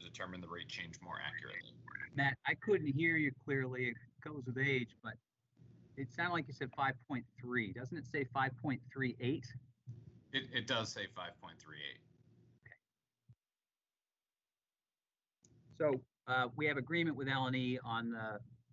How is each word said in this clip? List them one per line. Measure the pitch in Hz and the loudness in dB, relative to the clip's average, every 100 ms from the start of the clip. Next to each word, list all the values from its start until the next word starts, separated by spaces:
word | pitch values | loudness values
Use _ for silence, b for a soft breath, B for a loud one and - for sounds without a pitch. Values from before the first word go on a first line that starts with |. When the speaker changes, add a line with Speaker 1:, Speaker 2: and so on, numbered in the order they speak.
| 87 | -12
Speaker 1:
determine | - 92 90 | -8 -6 -6
the | 85 | -6
rate | 85 85 | -8 -8
change | 95 87 80 | -8 -8 -10
more | 87 - - | -8 -6 -6
accurately." | - 67 - - 117 117 - - 139 | -6 -8 -10 -12 -16 -12 -10 -4 2
Speaker 2:
Matt, | 139 127 143 | 2 2 -2
I | 160 | 0
couldn't | - 190 151 | 4 4 4
hear | 135 165 160 | 4 6 6
you | 143 131 - | 4 0 0
clearly. | 135 131 127 123 | 2 2 0 -2
It | 113 - - 156 | -2 -10 -14 -10
goes | 151 123 | -6 -4
with | 123 | 2
age, | 139 131 117 - | 4 4 0 -6
but | 110 107 _ _ _ _ - - - - | -12 -12 _ _ _ _ -20 -20 -14 -8
it | 135 | -6
sounded | - 180 | 0 2
like | 170 147 | 2 0
you | |
said | 131 127 - | -4 -4 0
five | 135 135 - | 0 0 -2
point | 127 127 - | -4 -4 -10
three. | 123 123 101 | -2 0 0
Doesn't | 90 131 170 | -2 -6 -6
it | 123 | -4
say | 147 127 | -2 0
five | 139 131 127 | 2 2 0
point | 151 123 - | -2 -2 -2
three | 139 127 113 | -2 0 2
eight? | 123 156 - - - _ - - - - - | 0 0 -2 -12 -16 _ -14 -14 -14 -20 -6
Speaker 1:
It, | 135 123 | -4 -2
it | 123 113 | -2 2
does | 120 107 | 2 0
say | 113 98 92 | -4 -6 -6
five | 87 - | -10 -10
point | 87 80 | -16 -16
three | 80 73 | -16 -12
eight. | 71 62 - - - - - _ - - _ _ _ _ - - _ _ _ _ _ _ _ _ _ _ _ _ _ _ _ _ _ _ _ _ - _ _ - | -10 -12 -18 -20 -20 -20 -20 _ -20 -20 _ _ _ _ -20 -20 _ _ _ _ _ _ _ _ _ _ _ _ _ _ _ _ _ _ _ _ -20 _ _ 2
Speaker 2:
Okay. | 151 127 | 4 4
So, | - _ - | -2 _ 2
uh, | 127 123 120 | 4 4 2
we | 151 | 2
have | 139 | 2
agreement | 120 170 165 135 | 2 4 4 2
with | 135 | 2
L | 135 127 | 2 4
and | 127 | 2
E | 127 127 | 2 0
on | 117 113 117 | 0 0 0
the, | 113 110 104 - - _ | -2 -4 -6 -10 -20 _